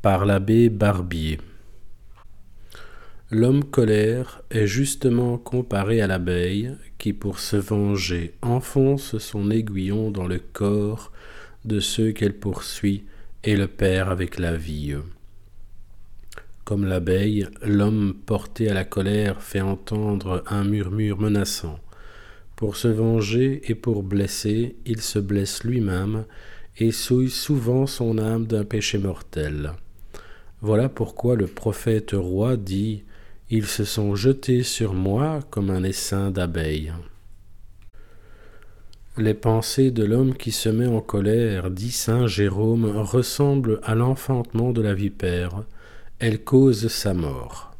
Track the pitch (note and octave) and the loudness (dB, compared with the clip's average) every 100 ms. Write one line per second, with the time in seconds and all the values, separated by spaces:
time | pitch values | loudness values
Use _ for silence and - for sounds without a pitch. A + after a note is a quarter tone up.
0 | G#2 F#2+ G2 G2 G2 A2+ A#2 G#2 G#2 F#2 | 4 4 4 4 4 6 6 6 2 2
1 | F2 E2 D#2+ D2+ - - - - - - | -2 -2 -2 -4 -8 -16 -18 -14 -14 -14
2 | - - - - - - - - - - | -16 -18 -18 -18 -18 -18 -16 -14 -14 -14
3 | - - - A2 A#2+ C#3 C#3+ - A2+ G#2+ | -14 -14 -2 4 6 4 4 2 4 4
4 | G#2+ A#2+ B2+ - - A2+ G#2 G#2+ C#3 - | 4 0 -4 -10 -4 0 2 2 -2 2
5 | C3 A#2+ B2 A#2+ - B2 B2 G2+ G2 A2+ | 2 4 2 0 -2 -4 -2 -2 2 2
6 | G2+ F#2 F2 F2+ F2+ G2+ A#2+ C#3 - - | 2 0 0 0 0 0 -4 -8 -14 -6
7 | G#2+ G2 G2 F#2 - G#2 G2 G#2+ G2+ G2+ | -4 -4 -6 -6 -2 -2 0 0 2 0
8 | F2 F2 E2+ - A#2 B2 - C#3 C3+ C#3 | 0 -2 -4 -4 0 0 0 2 4 2
9 | C#3 A2 - G#2 G2+ A2+ A2 G2 F#2+ G#2 | -2 -6 -6 -2 2 2 0 -2 0 0
10 | A2 G2+ F2+ F2+ - - G2+ G#2 G#2 A2 | 0 -2 -2 -4 -6 -2 0 2 0 -4
11 | - - - - - - A2+ G#2+ - - | -10 -16 -16 -16 -18 -14 -2 -2 0 2
12 | A2 G#2+ G#2 G2+ G#2 F2+ - - G2+ G2+ | 0 2 0 0 -4 -4 -8 -2 0 0
13 | - - - - A2+ G#2 G2 - F#2+ F#2 | -6 -14 -14 -6 0 2 2 2 2 4
14 | F#2+ F#2 F2+ - F2 E2 D#2 D2+ D2 C#2+ | 0 -2 -4 -2 -2 -2 -4 -6 -4 -6
15 | E2 - - - - - - - - - | -8 -14 -18 -20 -18 -16 -14 -14 -16 -16
16 | - - - - - - - G2+ G2 F#2 | -16 -14 -14 -16 -14 -14 -4 -2 0 0
17 | E2+ F#2 G#2 G#2 F#2+ - G#2+ G2+ G#2 A2 | 2 2 4 0 -2 -6 2 4 4 4
18 | G2+ F#2+ - G2+ - - A2 G2 F#2+ - | 0 -2 -2 -2 -2 -2 0 0 0 0
19 | F#2+ G#2 G#2 F#2+ - G2 F#2+ G2 - G#2+ | 2 2 2 -2 -4 -2 0 -2 -2 -2
20 | G#2+ G2+ F#2+ F2+ - G2+ G2+ G#2+ F#2 G#2 | 0 0 0 -4 -2 -2 2 0 0 0
21 | G#2+ G2 G#2+ G#2 G2 - E2 D2+ - - | 0 0 2 2 2 -4 -6 -10 -14 -16
22 | - - - - - - G#2+ G2+ A#2+ G#2+ | -18 -18 -20 -18 -18 -4 -4 0 0 2
23 | A2+ A2+ G2+ A#2 C3+ C3+ - G#2+ - G#2 | 4 2 2 2 2 0 -4 -2 0 -2
24 | F#2+ G2+ G2 - G#2+ G#2+ A#2+ - - G#2+ | 0 0 0 -2 0 0 -2 -6 -6 -4
25 | - G#2 G2 G2+ G2 - A2+ B2 G#2 F2+ | -2 -2 0 0 0 -2 -2 0 2 0
26 | G2 A2 A2 - - - - - A2+ A2+ | 0 -4 -6 -14 -16 -14 -14 0 0 0
27 | - B2+ B2+ - - C#3+ A#2 B2+ C3+ - | 2 2 2 -2 0 0 2 2 0 0
28 | A#2 A2 A2 A2+ A2+ A2+ G#2 A2 - G2+ | 0 0 2 0 0 0 0 -2 0 0
29 | G2 E2+ - - D2+ D2+ D2 E2+ - - | -2 -4 -8 -6 -4 -4 -6 -8 -14 -16
30 | - - - - - - G#2+ G#2+ B2+ - | -16 -16 -18 -18 -18 -6 2 4 4 0
31 | A2 - A#2+ A#2+ G2 - A2+ G2 - A2 | -4 0 2 2 2 0 -4 0 2 0
32 | G#2 G2 F2+ F#2 A2+ B2+ F#2+ F#2+ G#2+ G#2+ | 2 -2 0 0 2 0 0 -2 0 -4
33 | - - - - - A2+ G#2 - G2+ - | -10 -20 -18 -18 0 0 0 -2 -2 0
34 | G#2 G2+ A#2 C3+ - B2 B2 - A2 F#2 | 0 2 2 2 2 2 2 -2 0 0
35 | F#2+ G#2 D3+ D3+ C#3 - G2 F#2 F#2 F#2+ | 2 2 0 -2 -4 -2 0 0 0 -2
36 | - G2 G2 F#2 F2 E2 D#2 D#2 D#2 E2 | -4 -2 0 -2 -2 -2 -2 -2 -4 -8
37 | D#2+ - - - - - - - - - | -12 -18 -18 -20 -20 -18 -18 -18 -18 -18
38 | - - - - - - - - - - | -18 -20 -20 -20 -20 -18 -18 -18 -18 -18
39 | - - A2 G#2 A#2+ A2 A2 - C3 A#2 | -14 0 2 4 4 2 2 4 4 4
40 | G#2 A#2 C3 B2 - - A2+ G#2+ B2 A2+ | 4 4 4 0 -4 -2 0 2 2 2
41 | - G#2 G2 A2+ A#2 G2 F#2 F#2 A2+ - | 0 0 4 4 2 0 -2 -4 -4 -2
42 | - A#2 A#2+ F#2+ G2+ F#2+ A2 A#2 A2+ G#2 | 2 4 4 4 2 4 2 4 2 0
43 | G#2 A#2+ B2+ - C#3+ C#3 A#2+ G#2+ - A2 | 2 2 0 2 4 4 2 0 2 2
44 | B2 C3 - B2+ A#2 A2+ A#2+ A#2 G#2 G2 | 2 0 0 -2 0 0 2 2 2 2
45 | G2+ - F#2 F2 F2 F#2+ G#2+ - - - | 0 0 0 0 -2 -6 -10 -12 -16 -14
46 | - - A#2 G#2+ - C3 C3+ G#2+ A2+ - | -14 -2 0 0 4 8 8 6 0 -2
47 | G#2 F2+ D#2 C2 A1+ - - - | 0 0 0 -4 -8 -12 -14 -16